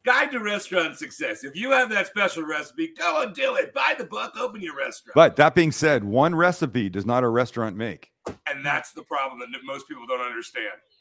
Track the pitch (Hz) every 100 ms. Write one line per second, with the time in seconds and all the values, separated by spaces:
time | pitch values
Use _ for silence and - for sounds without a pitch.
0 | 247 254 285 254 208 202 - 185 160 139
1 | 135 - 135 107 135 170 254 262 240 208
2 | 185 208 190 170 156 151 147 - 160 -
3 | 339 311 240 233 262 262 - 277 269 294
4 | 180 214 226 220 247 214 170 139 127 -
5 | - - 135 - 151 180 160 - 156 135
6 | 101 117 160 165 180 175 143 123 101 92
7 | 98 123 123 117 120 120 110 98 113 80
8 | - _ - - 151 139 143 151 - 160
9 | - 147 135 123 120 127 135 139 135 135
10 | 117 127 123 117 117 123 104 - _ _